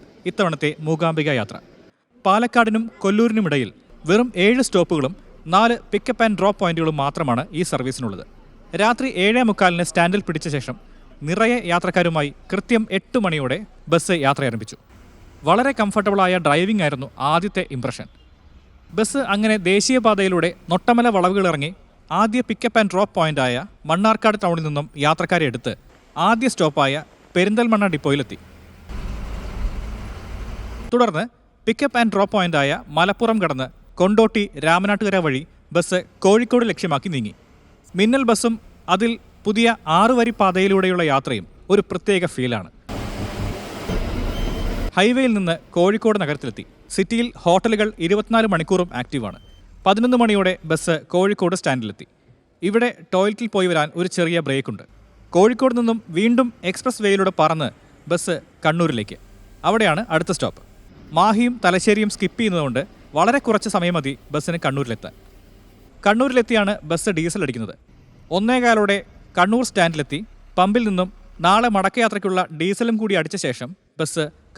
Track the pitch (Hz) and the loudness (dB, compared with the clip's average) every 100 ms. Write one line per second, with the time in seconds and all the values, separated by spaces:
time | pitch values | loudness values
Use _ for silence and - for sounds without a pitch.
0 | - - 180 175 185 156 151 151 156 160 | -10 -14 -8 -2 -2 -2 -4 -4 -4 -2
1 | 165 160 151 131 101 - - - - _ | 0 0 0 -2 -4 -10 -18 -20 -20 _
2 | _ _ 196 202 240 247 220 220 226 - | _ _ 2 2 2 2 2 0 -4 -4
3 | 196 208 233 220 180 147 107 - _ - | 0 2 2 2 0 -2 -4 -8 _ -10
4 | 147 202 247 185 196 247 254 185 170 160 | 0 2 2 2 2 2 2 0 0 0
5 | 131 185 - - 160 185 233 233 - 208 | -2 -6 -18 -20 -2 2 4 2 -4 -4
6 | - 233 226 196 196 196 185 165 160 151 | -4 0 0 2 0 0 0 0 -2 -2
7 | 139 - 147 120 170 156 180 139 127 127 | -2 -2 -2 -2 -2 -6 -4 -4 -4 -6
8 | 120 92 - - - - - 170 208 240 | -8 -8 -14 -20 -20 -20 -10 0 0 2
9 | 262 180 196 233 233 202 185 175 175 180 | -2 0 0 2 0 2 2 2 -2 0
10 | 170 196 - 156 160 143 - 120 - - | 0 0 -4 -6 -4 -6 -6 -12 -16 -20
11 | - - 147 185 226 240 180 175 175 175 | -20 -12 -6 0 2 0 0 -2 0 0
12 | 175 160 147 - - 190 - 226 220 190 | 2 0 -2 -6 -8 -6 0 0 0 -4
13 | - 254 190 156 131 156 214 - - 165 | -2 -2 0 -2 -2 -4 -6 -18 0 0
14 | - 175 135 143 135 110 110 - _ - | 2 2 2 2 0 -4 -8 -16 _ -20
15 | - - - - 139 196 254 269 208 214 | -20 -20 -20 -6 0 2 2 0 0 0
16 | 202 202 185 185 151 147 190 214 156 139 | 0 2 2 2 2 2 2 0 0 -2
17 | 135 - 135 165 196 185 180 131 123 - | -8 -4 0 0 0 -4 -6 -6 -8 -8
18 | 110 - - _ - - - - - - | -14 -20 -20 _ -20 -20 -20 -20 -8 -2
19 | 220 277 262 202 220 214 175 202 202 254 | -2 -2 -2 0 2 0 2 2 2 2
20 | 226 202 190 175 170 - - 180 - 240 | 2 2 2 2 0 -2 -2 0 2 2
21 | 240 196 180 196 185 156 143 190 - _ | 4 2 2 2 0 -2 -4 -10 -20 _
22 | - 165 220 233 - 226 233 226 202 180 | -4 0 0 0 -4 -4 -2 2 2 2
23 | 202 - 160 143 127 123 185 - 151 170 | 0 0 0 0 0 -2 -6 -10 -2 2
24 | 214 220 220 214 185 165 156 147 151 - | 2 2 2 0 0 -2 -4 -4 -6 -2
25 | 143 160 175 175 151 120 123 104 - - | 0 0 0 0 0 -4 -6 -10 -12 -20
26 | _ - 180 226 254 - 160 151 139 143 | _ -2 0 2 0 0 0 2 0 0
27 | - - _ 180 190 220 240 220 202 151 | -8 -20 _ 0 2 2 2 2 2 0
28 | 151 143 135 - - - - - - - | 0 -2 -2 -10 -18 -20 -20 -20 -14 -10
29 | - - - - - - - - - - | -8 -8 -10 -10 -10 -6 -6 -6 -10 -10
30 | - - - - - - - - - 240 | -12 -14 -12 -12 -12 -12 -12 -12 -2 2
31 | 233 156 233 - _ _ - 226 277 240 | 2 0 -6 -8 _ _ -4 -2 0 2
32 | 233 196 196 208 175 160 139 180 - 147 | 2 2 2 2 0 2 0 -2 -4 0
33 | 180 202 226 220 170 131 127 - - - | 0 2 0 0 0 -2 -6 -10 -12 0
34 | 180 214 220 214 202 147 151 175 202 202 | 2 4 2 2 -4 -2 0 2 2 -2
35 | 208 190 160 131 160 _ _ 160 170 180 | 0 0 0 -2 -6 _ _ -4 -2 -2
36 | - - 196 214 240 247 233 170 180 143 | -6 0 4 4 4 2 0 -2 -2 -2
37 | 202 143 107 - _ _ _ _ _ 175 | -2 -6 -6 -10 _ _ _ _ _ 0
38 | 214 269 240 220 240 226 - - - 185 | 2 2 2 2 0 -2 -8 -14 -2 0
39 | 233 226 - - 202 214 233 226 156 165 | 0 -2 -10 -8 -2 2 2 0 2 4
40 | 220 254 233 214 196 180 196 196 185 180 | 4 4 2 2 2 2 2 2 2 2
41 | 160 135 139 113 - - - 202 - 190 | 2 0 0 -6 -8 -14 0 0 2 -4
42 | - 190 170 - 127 113 90 - - - | -2 0 0 -2 -4 -4 -8 -16 -12 -10
43 | - - 98 - - - - - - 180 | -10 -8 -10 -8 -8 -8 -12 -12 -6 -4
44 | 180 254 - - - - - - - - | -4 -4 -4 -4 -4 -4 -4 -4 -4 0
45 | 208 254 262 208 180 165 - 175 180 220 | 2 2 0 0 -2 -4 -4 0 2 2
46 | 220 208 151 147 127 - - - - - | 0 0 -2 -6 -8 -12 -14 -20 -8 -4
47 | 190 226 240 - 175 180 226 214 208 - | -2 -2 -4 -2 2 2 2 0 -2 -4
48 | 165 208 214 226 220 170 151 185 175 123 | -2 -2 0 0 2 0 0 -2 -2 -6
49 | 123 139 107 87 - - - - - 202 | -8 -6 -8 -12 -20 -20 -20 -4 2 2
50 | 247 247 233 202 185 180 160 160 - 156 | 4 2 4 2 0 -2 -2 -4 -2 -4
51 | - 175 190 208 - 185 160 127 110 - | -2 0 0 0 -2 -2 -2 -2 -4 -10
52 | - _ _ _ _ _ 185 214 240 - | -18 _ _ _ _ _ -2 0 0 -2
53 | 170 185 202 208 233 196 185 165 147 170 | -4 0 0 -2 -4 0 0 0 -2 -2
54 | 180 - 165 170 139 135 131 104 - _ | -4 -2 0 0 -2 -4 -4 -10 -14 _
55 | _ _ - 170 214 240 262 240 233 226 | _ _ -2 4 4 4 0 2 0 -2
56 | - 165 226 240 247 - 175 185 262 - | -4 0 2 2 2 -2 -8 -6 -6 -2
57 | 208 196 190 185 156 160 127 - - - | 0 2 2 2 2 0 -4 -8 -20 -18
58 | - 170 - 160 - _ 160 165 165 120 | -4 -4 -2 -6 -8 _ -2 2 0 -2
59 | 104 - - - - - 156 220 208 156 | -6 -12 -20 -20 -20 -6 0 2 2 0
60 | 233 160 170 175 117 - - - - - | 0 -2 -2 -4 -6 -8 -18 -20 -20 -20
61 | - 156 196 214 240 247 180 185 - 208 | -4 2 2 4 0 0 0 2 2 2
62 | 208 - 190 - 220 175 143 120 170 - | 0 -2 -4 -2 -2 -2 -2 -4 -6 -10
63 | - 147 190 269 - 220 220 190 175 170 | -6 0 2 2 2 0 0 -2 0 -2
64 | 135 139 - 147 151 170 151 135 131 110 | -4 -6 -6 -6 -4 -4 -2 -2 -4 -6
65 | 95 - - - - - - - - - | -12 -20 -20 -20 -20 -20 -20 -20 -20 -4
66 | 202 214 269 254 226 226 202 208 151 165 | 0 2 2 2 2 2 0 -2 -4 -4
67 | - 165 165 202 143 117 104 - _ - | -2 -2 -2 -2 -4 -6 -10 -12 _ -20
68 | - - - 175 220 254 240 220 202 202 | -20 -20 -6 -2 0 2 4 4 2 0
69 | - - - - 185 233 262 - 170 160 | -4 -18 -6 0 2 2 0 2 2 2
70 | 147 143 220 - - - 190 226 220 185 | -4 -6 -10 -18 -6 0 2 2 0 0
71 | 185 - - - 170 208 240 196 190 - | -2 -6 -20 -2 2 4 4 2 0 2
72 | 226 214 190 185 185 151 175 196 233 220 | 0 0 -2 -2 -2 -2 -4 -2 -2 -2
73 | 214 190 156 196 151 120 127 185 _ - | 0 -2 -2 -4 -6 -6 -10 -16 _ -8
74 | 156 165 151 - _ | -6 -4 -6 -8 _